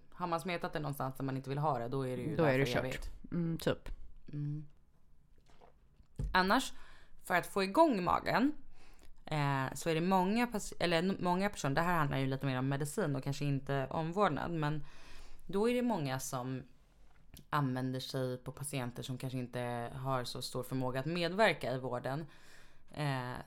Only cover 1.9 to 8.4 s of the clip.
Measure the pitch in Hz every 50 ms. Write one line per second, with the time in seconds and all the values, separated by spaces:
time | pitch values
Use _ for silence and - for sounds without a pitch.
1.9 | 135 135 135 127 127 123 123 151 156 143 165 147 131 131 139 127 123 - - 131
2.9 | - - - - - - - - - 175 170 165 165 156 - - - - - -
3.9 | - - - - - - - - - 147 147 147 147 151 151 147 - - - -
4.9 | - - - - - - - - - - - - - - - - - - - -
5.9 | - - - - - - - - - 185 185 190 208 262 262 - - - - -
6.9 | - - - - - - - - 185 175 170 - - 202 196 190 196 302 330 330
7.9 | 254 196 180 - - - - - 147 175